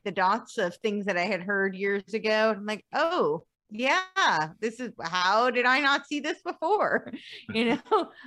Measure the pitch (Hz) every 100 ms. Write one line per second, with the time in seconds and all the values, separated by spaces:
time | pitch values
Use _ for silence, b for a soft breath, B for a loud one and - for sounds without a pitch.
0 | 208 185 185 226 - - 175 - 220 202
1 | 202 175 185 185 185 196 196 185 202 202
2 | 185 214 214 214 220 202 208 208 - 262
3 | 330 349 160 165 - _ _ 214 262 349
4 | 370 381 320 165 156 - 220 226 247 -
5 | 165 180 180 214 247 240 247 262 285 285
6 | - 294 294 349 349 - 330 403 - 247
7 | - B B B - 220 233 269 - 415
8 | - B